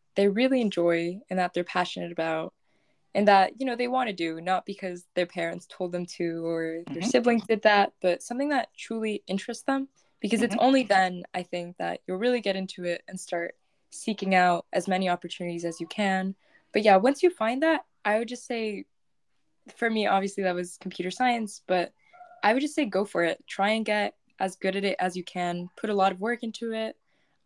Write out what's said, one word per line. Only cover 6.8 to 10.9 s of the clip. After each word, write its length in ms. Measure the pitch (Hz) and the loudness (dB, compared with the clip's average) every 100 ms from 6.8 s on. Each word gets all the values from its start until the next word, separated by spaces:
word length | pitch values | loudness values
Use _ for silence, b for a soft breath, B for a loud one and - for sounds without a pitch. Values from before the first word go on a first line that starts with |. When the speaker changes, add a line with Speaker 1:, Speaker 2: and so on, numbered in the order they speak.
| 170 | -8
Speaker 1:
their 160 | 156 | -6
Speaker 2:
Mm-hmm. 80 | 196 | 0
Speaker 1:
siblings 340 | 247 240 233 | 2 2 0
did 180 | - 214 | 0 2
that, 300 | 214 202 202 _ | 4 4 2 _
but 220 | 185 175 | -2 -2
something 280 | - 240 294 | -4 -6 -2
that 180 | 277 - - | -2 -2 -10
truly 460 | - 226 220 208 - | -8 -4 -4 -4 -4
interests 380 | 196 - 226 | -6 -6 -10
them, 240 | - 269 269 _ _ _ | -4 -4 -4 _ _ _
because 200 | 202 220 | -2 0
it's 120 | 240 | 0
Speaker 2:
Mm-hmm. 100 | 285 | 4
Speaker 1:
only 180 | 254 269 | 4 4
then, 400 | 226 | 4